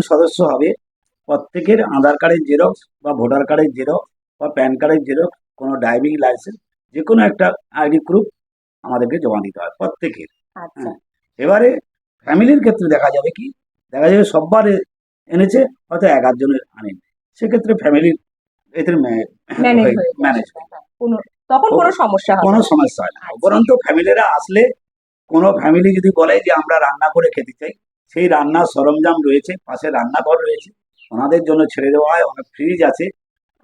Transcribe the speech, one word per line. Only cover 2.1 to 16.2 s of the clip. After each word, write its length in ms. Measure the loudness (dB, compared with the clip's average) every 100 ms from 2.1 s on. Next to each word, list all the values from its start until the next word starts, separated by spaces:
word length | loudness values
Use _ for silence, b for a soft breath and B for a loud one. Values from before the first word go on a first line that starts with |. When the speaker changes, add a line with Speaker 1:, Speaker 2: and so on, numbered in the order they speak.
| 2
Speaker 1:
কার্ডের 220 | 0 0 0
জেরক্স 340 | 2 2 -2 _ _
বা 80 | -6 -4
ভোটার 260 | -2 -2 0
কার্ডের 240 | 0 0 -2
জেরক্স 320 | -4 -6 -8 _ _ -10
বা 60 | -6 -2
প্যান 160 | -2 0
কার্ডের 220 | 0 0 -2
জেরক্স, 300 | -2 -4 -6 _ -12
কোনো 160 | -8 -4
ড্রাইভিং 300 | -2 -2 -2 -2
লাইসেন্স, 340 | -2 -2 -8 -20 _ _ _
যে 60 | -8 0
কোনো 120 | 2 2
একটা 180 | 0 -2 -4 _ -4
আইডি 180 | 0 0 0
প্রুফ 200 | -2 -2 -8 _ _ _ _
আমাদেরকে 320 | -8 -4 -4 -4
জমা 220 | -4 -4 -6
দিতে 120 | -10
হয় 120 | -12 -8
প্রত্যেকের। 520 | -8 -8 -10 -10 -20 _ _ -20
Speaker 2:
আচ্ছা। 240 | -20 -14
Speaker 1:
হ্যাঁ। 160 | -14 -16 _ _ _ -4
এবারে 300 | 0 2 2 0 -8 _ _ _ -2
ফ্যামিলির 340 | 2 4 4
ক্ষেত্রে 220 | 2 0 0
দেখা 140 | 0 0
যাবে 200 | 0 -4
কি, 160 | -6 -12 -18 _ _ _
দেখা 160 | 0 4
যাবে 140 | 4
সববার 400 | 4 0 2 2 2
এ-, 180 | 0 -4 _ _ _ -4
এনেছে, 300 | 0 2 2 0 _ -10
হয়তো 200 | 0 2
এক 180 | 2